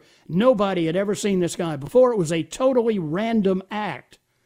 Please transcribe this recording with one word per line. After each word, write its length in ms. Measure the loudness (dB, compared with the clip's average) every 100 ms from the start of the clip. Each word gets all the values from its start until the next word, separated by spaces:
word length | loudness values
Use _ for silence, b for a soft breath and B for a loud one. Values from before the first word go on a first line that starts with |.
| b b -6
"Nobody 560 | 2 2 4 0 0
had 100 | -2
ever 200 | -2 -2
seen 260 | -2 -2 0
this 160 | 0 -2
guy 180 | -6 -6
before. 360 | 0 4 4
It 60 | 4
was 120 | 0
a 120 | -2
totally 560 | -4 -2 2 2 2 0
random 640 | -2 -4 0 0 2 0 -2
act." 480 | -8 -6 -8 -14 -20 _ _